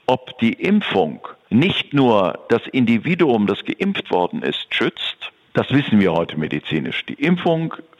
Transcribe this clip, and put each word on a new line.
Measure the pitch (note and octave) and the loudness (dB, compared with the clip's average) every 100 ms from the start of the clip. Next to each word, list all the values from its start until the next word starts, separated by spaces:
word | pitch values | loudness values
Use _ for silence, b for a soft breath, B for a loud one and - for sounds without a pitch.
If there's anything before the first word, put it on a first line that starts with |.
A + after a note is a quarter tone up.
| - | -2
ob | B2+ - - | -2 -4 -2
die | A#2 | 0
Impfung | B2 F3 G#3 - - D#2+ B1 - - - | 0 2 2 2 0 0 -4 -14 -18 0
nicht | G#2+ F#3 - - | 2 2 0 -2
nur | C#3+ B2+ G#2+ F2+ - - | 2 4 4 2 -2 -2
das | A2+ - | -2 0
Individuum, | C3 A#2 A#2 C#3+ F3 D#3 A2+ G2+ | 0 2 2 0 2 2 4 2
das | G2+ | 0
geimpft | - - G3 G3 - | -4 -4 -2 -4 -2
worden | F2+ F2+ D#2+ | 0 0 -2
ist, | C2+ - - | -6 -6 -6
schützt. | - C#3 - - - - _ _ | -2 -2 -4 -10 -10 -14 _ _
Das | - A2 | -4 0
wissen | C#3 C#3 G#2+ | 0 2 2
wir | F#2+ | 4
heute | E2+ E2 D#2 | 0 -2 -4
medizinisch. | D#2 D2 - D#2 C2 - - | -6 -6 -4 -4 -4 -8 -10
Die | - | -4
Impfung | D3+ F3+ F3 D#3+ E3 - - | 0 0 0 -2 -4 -8 -14